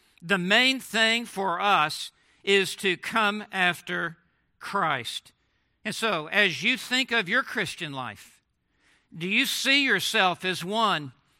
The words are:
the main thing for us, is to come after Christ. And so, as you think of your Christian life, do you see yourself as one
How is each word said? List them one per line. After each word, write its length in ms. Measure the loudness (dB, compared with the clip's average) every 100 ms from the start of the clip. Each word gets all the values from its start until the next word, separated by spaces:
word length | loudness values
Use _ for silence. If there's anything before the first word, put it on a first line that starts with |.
| _ _
the 160 | -2 0
main 420 | 4 4 4 2
thing 460 | -2 0 2 2 -4
for 340 | -4 -2 0
us, 520 | 4 4 2 -2 -12 _ _ _
is 320 | 2 2 2 -2
to 180 | -2 -2
come 480 | -2 0 0 0 -6
after 640 | 0 0 0 -6 -6 -6 -8 _ _ _ _
Christ. 760 | -6 -2 0 0 -4 -10 -14 _ _ _ _ _
And 100 | -10
so, 340 | -4 -2 -2 -2
as 360 | 2 2 2
you 140 | -2 -2
think 340 | -2 -2 0
of 160 | -2 0
your 160 | -2
Christian 480 | -2 -4 -4 -6 -8
life, 500 | -8 -10 -12 -18 _ _ _ _ _ _ _ _ -8
do 120 | -2
you 180 | 0 0
see 380 | 0 2 4
yourself 640 | 4 2 2 2 2 2 -4
as 180 | -4
one 480 | -2 0 2 0 -4 -14 _ _